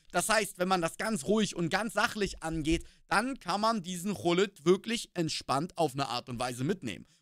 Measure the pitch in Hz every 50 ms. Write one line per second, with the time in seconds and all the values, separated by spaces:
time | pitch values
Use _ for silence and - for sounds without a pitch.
0 | _ - - 180 170 - 214 220 202 - - - 180 185 190 180 160 165 - -
1 | 190 165 220 160 - - 208 220 208 - - - 175 147 196 190 220 233 - 208
2 | 220 - - 220 196 - - - - 160 160 165 139 156 165 170 - - - _
3 | _ - 165 196 233 262 269 - - 175 175 202 214 220 226 214 156 180 185 170
4 | 170 208 190 - 101 170 175 180 208 202 - - 139 165 196 202 - 220 233 -
5 | - - - 180 165 151 - - - - 127 139 165 180 - - 165 143 123 143
6 | 139 - 117 120 - 135 123 110 123 127 123 120 131 160 220 - - 113 87 -
7 | - _ _ _